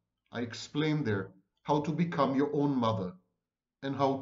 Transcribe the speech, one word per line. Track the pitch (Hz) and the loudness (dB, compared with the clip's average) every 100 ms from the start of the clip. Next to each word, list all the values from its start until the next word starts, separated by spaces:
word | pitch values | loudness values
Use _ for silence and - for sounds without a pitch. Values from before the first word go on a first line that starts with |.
| _ _ _ | _ _ _
I | 113 | -8
explain | 120 - - 147 156 151 | -8 -8 -8 -2 0 0
there | 113 98 90 - _ _ | 0 -2 -4 -12 _ _
how | - 147 | -2 0
to | 170 | 0
become | 160 170 156 131 | 0 0 2 2
your | 135 147 | 2 2
own | 151 143 | 2 2
mother | 131 113 107 90 - _ _ _ _ _ - | 2 2 0 -4 -8 _ _ _ _ _ -10
and | 139 | -8
how | 135 135 131 | 0 0 0